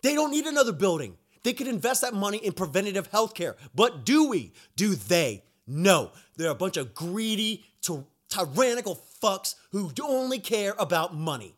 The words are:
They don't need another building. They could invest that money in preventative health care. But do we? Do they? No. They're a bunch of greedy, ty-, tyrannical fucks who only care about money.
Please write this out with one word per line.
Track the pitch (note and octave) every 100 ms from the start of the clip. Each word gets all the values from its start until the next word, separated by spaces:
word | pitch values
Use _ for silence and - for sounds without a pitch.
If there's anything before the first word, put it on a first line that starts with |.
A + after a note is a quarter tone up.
They | C4+
don't | D4 D4+
need | D4 D#4
another | D4 B3+
building. | D#3 F#3+ E3 A#2 F2 _ _
They | A#3+
could | B3 C4
invest | A3+ A3+ B3+
that | B3+
money | G#3+ G3+ G#3
in | G#3+
preventative | F3 F#3 D3+ G3+ G3 -
health | G#3+ A3+
care. | - E3 - C#3+
But | - A#3 D3+
do | A#2+ D4 D4+
we? | G3+ G2+ - - -
Do | G#3
they? | E3 G2 F3 D3 G2+ _ _ -
No. | C#3+ F#3+ E3+ G#2 - _ -
They're | E3
a |
bunch | B2+ F#3+ E3+
of | B2+
greedy, | - E3+ F#3+ A3 G#3+ A3 G#3+ _ _
ty-, | - D#3 C3+ _ _
tyrannical | G#3 E3+ D3 B3+ A#3+ G#3+ E3+ - -
fucks | A3 F#3+ - - _
who | G3 F3+ C3+
only | D4 C4 C4 B3+
care | - G#3+ G3+ G#3
about | E3+ E3 E3
money. | D3+ D#3+ C3+ G2